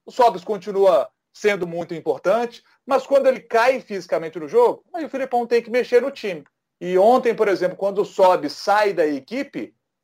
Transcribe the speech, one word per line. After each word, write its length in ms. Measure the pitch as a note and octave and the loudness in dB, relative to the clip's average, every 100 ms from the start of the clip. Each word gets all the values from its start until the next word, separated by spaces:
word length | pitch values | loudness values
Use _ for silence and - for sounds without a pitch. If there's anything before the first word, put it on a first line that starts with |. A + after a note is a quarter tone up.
O 60 | - | -8
Sobis 320 | - A#3+ F3+ | 2 2 2
continua 680 | - G3+ G#3 G3 G3 D#3+ A#2+ _ _ | -8 -8 -6 2 4 4 0 _ _
sendo 360 | - G#3 G3+ F3 | -4 -2 -2 -4
muito 260 | E3+ E3 | -8 -10
importante, 680 | E3 D#3+ C3+ F3 A3 A#3+ - _ _ | -10 -6 -4 0 0 -2 -10 _ _
mas 220 | - C4+ - | -4 -4 0
quando 220 | C#4 C4+ | 2 2
ele 120 | A#3+ | 0
cai 400 | - A3+ B3 C4 | 0 0 2 0
fisicamente 580 | - G3 E3+ E3+ D#3+ E3+ | -4 -10 -4 -6 -6 -10
no 100 | D3+ | -2
jogo, 340 | G#3+ A#3 - _ | 2 2 0 _
aí 120 | F4+ | -10
o 40 | C#4+ | -8
Filipão 380 | C4+ C4 A#3+ A#3 | -6 -4 -4 0
tem 160 | A#3+ | -2
que 80 | A3+ | -2
mexer 320 | A#3+ A#3 A#3+ | -4 2 2
no 80 | C4+ | 0
time. 320 | C#4 G#3 E3 C#3+ _ _ - | -6 -10 -10 -14 _ _ -12
E 180 | F3 F#3 | -2 2
ontem, 340 | G#3 B3+ A#3+ | 4 4 2
por 140 | G#3 G#3 | 0 0
exemplo, 300 | F#3 F3+ D#3 | 0 -2 -4
quando 260 | G3 G3 | -4 -4
o 20 | |
Sobis 480 | F#3 - F#3 F3 D3 | -4 2 4 4 -2
sai 400 | - - G3+ G#3 | -8 0 2 2
da 140 | F3 D#3 | 0 -2
equipe, 680 | C#3 B2+ B3 C#4 D3+ G#2 _ _ _ | -2 -8 -8 -8 -10 -14 _ _ _